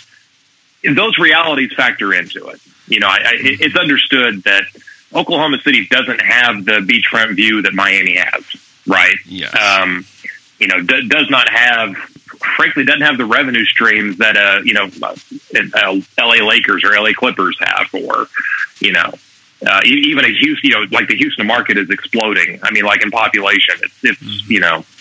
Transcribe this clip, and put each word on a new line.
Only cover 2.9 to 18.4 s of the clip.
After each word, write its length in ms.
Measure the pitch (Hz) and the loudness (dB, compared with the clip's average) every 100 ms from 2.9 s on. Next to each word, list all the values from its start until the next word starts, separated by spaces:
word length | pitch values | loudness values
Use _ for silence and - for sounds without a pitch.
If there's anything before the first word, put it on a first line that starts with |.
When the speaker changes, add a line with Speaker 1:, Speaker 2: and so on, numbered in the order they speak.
| 107 | -2
Speaker 1:
know, 80 | 101 | 0
I, 100 | 98 | 2
I, 160 | 110 117 | 0 0
it, 260 | 135 120 | -2 0
it's 140 | 156 170 | 0 0
understood 680 | 156 135 - 135 120 101 | 2 0 2 2 0 0
that 200 | 101 98 98 - - - _ | 0 0 0 -10 -20 -20 _
Oklahoma 460 | - - 160 156 135 | -4 -2 -2 0 0
City 260 | 143 123 95 | 0 0 2
doesn't 320 | 127 123 113 | 0 0 -2
have 440 | - 120 120 104 95 | 0 2 2 0 -2
the 140 | 107 | 0
beachfront 560 | 95 120 - 117 110 98 | 0 0 0 0 0 2
view 260 | 107 107 | 2 2
that 120 | 95 | 0
Miami 420 | 95 98 95 92 90 | 0 2 2 0 0
has, 260 | - - - - - _ - | -2 -4 -8 -16 -16 _ -2
right? 280 | 92 90 98 87 | 2 2 0 -4
Speaker 2:
Yes. 300 | 92 76 - | -10 -4 -2
Speaker 1:
Um, 500 | 104 98 92 90 92 - - - _ _ | 0 2 0 -4 -10 -18 -18 -18 _ _
you 80 | 98 | -2
know, 140 | 92 | 0
d-, 260 | 87 131 123 | 0 -2 0
does 220 | 151 127 | 0 2
not 180 | 131 117 | 2 2
have, 460 | 110 120 117 107 92 - - - - - - | 2 2 2 -2 -6 -16 -20 -20 -10 -4 -2
frankly, 260 | 160 135 | 0 0
doesn't 180 | 127 143 | 0 2
have 140 | 147 127 | 2 0
the 60 | 113 | 0
revenue 380 | 120 139 120 117 | 0 0 0 0
streams 520 | - 113 107 104 90 | 0 2 2 -2 0
that, 180 | 110 104 | 2 4
uh, 240 | 101 98 | 2 2
you 100 | - | 0
know, 160 | 104 98 - | -2 -2 -6
uh, 120 | - - - - - 113 101 110 | -10 -10 -16 -20 -6 -4 -2 0
uh, 260 | 101 95 - - | 0 -2 -4 -4
L 160 | 117 | 2
A 80 | 117 | 2
Lakers 400 | 107 117 - 95 | 4 2 2 2
or 100 | 95 104 | 2 2
L 100 | 110 | 2
A 60 | |
Clippers 440 | 104 127 101 92 - | 0 0 0 -2 -2
have, 320 | 92 92 - | -2 -2 -4
or, 320 | - - 113 113 - | -6 -4 -4 -4 -6